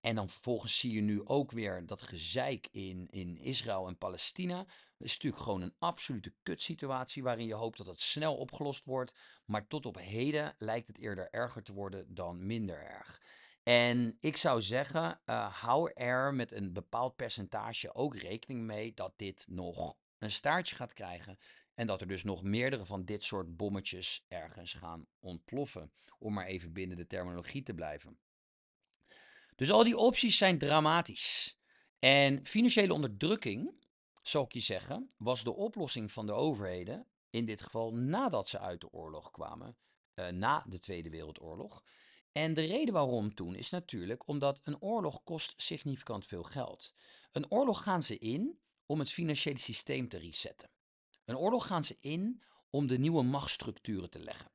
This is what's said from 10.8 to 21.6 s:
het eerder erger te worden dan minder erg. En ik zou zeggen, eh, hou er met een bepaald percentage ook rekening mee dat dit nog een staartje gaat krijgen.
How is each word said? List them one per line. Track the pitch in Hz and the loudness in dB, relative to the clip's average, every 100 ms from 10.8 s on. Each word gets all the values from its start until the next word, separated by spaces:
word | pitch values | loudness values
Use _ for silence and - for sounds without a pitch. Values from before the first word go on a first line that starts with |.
| 117 | -4
het | 104 | -10
eerder | 107 95 90 | -6 -4 -4
erger | 104 120 113 | -2 -4 -4
te | - | -10
worden | 98 98 95 - | -8 -6 -6 -10
dan | 85 87 87 95 | -6 -6 -4 -2
minder | 113 101 78 | -2 -2 -4
erg. | - 98 - - - - - _ | -10 -14 -14 -18 -20 -20 -20 _
En | - 120 120 120 117 113 | 8 8 8 6 2 2
ik | 156 147 | 0 2
zou | 165 123 | 4 4
zeggen, | 98 123 143 160 165 170 | 4 0 0 0 -2 -4
eh, | - 117 104 | -2 -2 -2
hou | - 117 135 170 | -4 4 4 4
er | - 123 127 135 | 0 0 2 2
met | 139 117 | 0 -2
een | 107 98 | -2 -4
bepaald | 90 - 113 127 - | -4 -4 -2 -2 -2
percentage | 120 - 95 107 110 110 - | -6 -4 -4 -4 -4 -6 -6
ook | - 143 110 | 0 -2 -2
rekening | 87 113 - 127 | -6 -8 -6 -6
mee | 113 107 113 | -4 -4 -6
dat | 110 95 _ | -6 -8 _
dit | 101 95 - | -8 -8 -8
nog | 90 87 85 82 - _ _ | -6 -6 -4 -6 -6 _ _
een | 107 | -4
staartje | - 143 165 175 - | 0 2 2 0 -6
gaat | 120 | -10
krijgen. | - 95 87 87 95 - - | -10 -10 -10 -12 -16 -20 -20